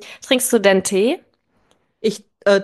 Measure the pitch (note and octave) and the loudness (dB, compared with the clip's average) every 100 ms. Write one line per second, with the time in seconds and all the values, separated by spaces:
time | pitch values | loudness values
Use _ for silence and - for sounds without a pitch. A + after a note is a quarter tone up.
0 | - - - B3+ - A#3 G3 F#3+ F#3 F#3+ | -16 -12 -4 -2 0 0 2 2 0 -2
1 | A3+ F4+ _ _ _ _ _ _ _ _ | -2 -2 _ _ _ _ _ _ _ _
2 | A3 - _ _ G3+ G3 | -6 -6 _ _ 0 0